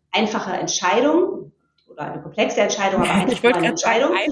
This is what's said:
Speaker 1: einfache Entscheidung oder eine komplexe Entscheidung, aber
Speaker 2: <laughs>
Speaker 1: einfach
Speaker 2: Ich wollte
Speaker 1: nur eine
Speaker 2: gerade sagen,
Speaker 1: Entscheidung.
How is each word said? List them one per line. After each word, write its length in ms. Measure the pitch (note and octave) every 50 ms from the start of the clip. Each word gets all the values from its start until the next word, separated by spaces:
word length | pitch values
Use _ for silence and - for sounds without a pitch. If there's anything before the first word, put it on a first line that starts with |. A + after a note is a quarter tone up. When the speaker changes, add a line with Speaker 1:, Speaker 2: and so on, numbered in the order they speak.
| _ _ -
Speaker 1:
einfache 400 | G3+ A3 G#3+ A#3 B3+ - F#3+ F3+
Entscheidung 1000 | - E3 E3 - - F#3+ F3+ G3+ A#3+ C#4 D4+ D#4+ F4 G4 G4+ - - - - _ _ _ _ _ _ _
oder 160 | _ - D3+ D3 D3 D3
eine 100 | D3 -
komplexe 380 | D#3 - G#3 B3+ - - A#3 G3+
Entscheidung, 400 | - - - G3 F#3+ F#3+ - E3+
aber 80 | -
Speaker 2:
<laughs> 40 | E3
Speaker 1:
einfach 180 | G3 F3+ - A#3
Speaker 2:
Ich 100 | - -
wollte 160 | A#3+ - -
Speaker 1:
nur 80 | E3+ A#3
eine 80 | -
Speaker 2:
gerade 40 | -
sagen, 200 | - A3+ G#3+ A#3 C#4 F4 F#4
Speaker 1:
Entscheidung. 20 | - D#4 D4+